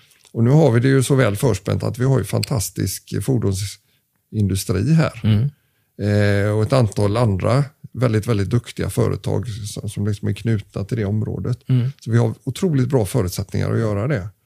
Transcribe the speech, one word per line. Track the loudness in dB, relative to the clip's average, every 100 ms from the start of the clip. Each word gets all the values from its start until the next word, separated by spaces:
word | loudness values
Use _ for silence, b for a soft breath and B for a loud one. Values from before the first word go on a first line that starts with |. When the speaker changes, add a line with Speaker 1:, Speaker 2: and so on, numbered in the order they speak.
| b b _
Speaker 1:
Och | 0
nu | 4
har | 6 6
vi | 4
det | 4
ju | 2
så | 2 2
väl | 2 2
förspänt | 0 0 -2 -2
att | -2 -2
vi | 0
har | 0
ju | 0
fantastisk | -4 -2 -4 -4 -4 -6 -6 -8 -6
fordonsindustri | -2 0 0 -2 -6 -10 _ _ _ _ _ -2 0 -2 -2 -2 2
här. | 2 2 0
Speaker 2:
Mm. | 2 2 2 -4 _ _ _ -6
Speaker 1:
Eh, | 0 2 4 2 2
och | 0
ett | 2
antal | 2 2 2 0 2
andra | 2 2 2 2 0 _ -16
väldigt, | -4 0 0 0
väldigt | 0 0
duktiga | -2 -2 -6 -4
företag | 0 0 0 -2 -4 -4
som, | -10 -10 -10 -10
som | -4 -4
liksom | -4 -4
är |
knutna | -4 -2 -2 -4 -10
till | -6 -4
det | -2
området. | -2 -4 -4 -4 -6 0
Speaker 2:
Mm. | 0 0 -6
Speaker 1:
Så | 0
vi | 2
har | 2 -2
otroligt | -8 -2 0 2 2
bra | 2 2
förutsättningar | 0 -2 -4 -6 -4 -2
att | 0
göra | 0 -2 -2
det. | -4 -6 -14